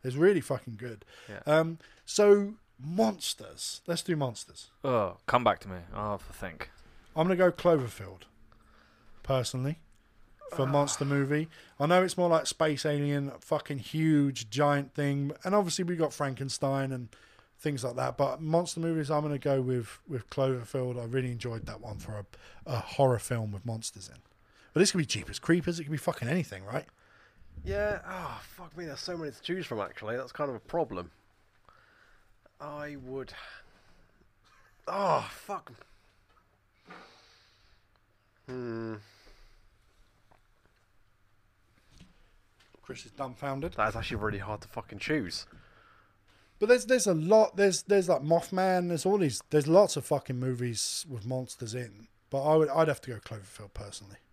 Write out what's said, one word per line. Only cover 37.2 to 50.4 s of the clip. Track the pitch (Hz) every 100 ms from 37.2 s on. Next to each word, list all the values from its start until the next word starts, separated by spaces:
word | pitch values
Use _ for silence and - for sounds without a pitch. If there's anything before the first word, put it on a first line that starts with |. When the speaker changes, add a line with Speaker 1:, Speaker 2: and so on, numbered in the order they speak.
| _ _ _ _ _ _ _ _ _ _ _ _ -
Speaker 3:
Hmm. | 127 123 113 113 110 104 - - - - - _ _ _ _ _ _ _ _ _ _ _ _ _ _ _ _ _ _ _ _ _ _ _ - - _ - _ _ _ _ -
Speaker 1:
Chris | - 123 113
is |
dumbfounded. | 107 135 120 143 135 165 -
Speaker 3:
That's | 110 110
actually | - 117
really | 107 101
hard | 101 104
to | -
fucking | - - 101
choose. | - 151 92 - - - - _ _ _ _ _ _ _ _ _
Speaker 1:
But | 214
there's, | 247 226
there's | 254 214
a |
lot. | 165 160 220 208 185
There's, | 202 175
there's, | - 202 180
like, | 156
Mothman. | 143 165 165 185 190 185 175
There's | 170 185
all | 202
these. | 160 110 -
There's | 151 143
lots | 175 202 -
of | -
fucking | 143 -
movies | 127